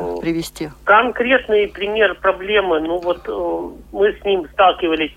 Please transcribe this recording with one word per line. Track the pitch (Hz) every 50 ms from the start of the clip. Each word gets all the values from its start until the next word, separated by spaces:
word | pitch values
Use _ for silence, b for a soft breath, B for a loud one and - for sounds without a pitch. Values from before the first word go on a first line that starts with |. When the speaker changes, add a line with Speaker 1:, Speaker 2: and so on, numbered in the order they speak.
| 180 175 175
Speaker 1:
Э, | -
Speaker 2:
привести? | - 165 165 165 170 - - - 165 151 - - -
Speaker 1:
конкретный | - 196 220 240 247 214 - 240 240 262 254 - - 214 208 208
пример | - - 170 196 202 214 220 208 185 180 -
проблемы, | - 190 185 185 185 196 208 208 190 185 165 156
ну | 156 165 170 180
вот, | 175 175 170 - -
э, | 220 214 196 175 170 165 165 165 - - - - -
мы | 226 202 196 214 -
с | - -
ним | 202 196 185 160 143 -
сталкивались | - 196 180 175 - 185 165 160 156 156 143 -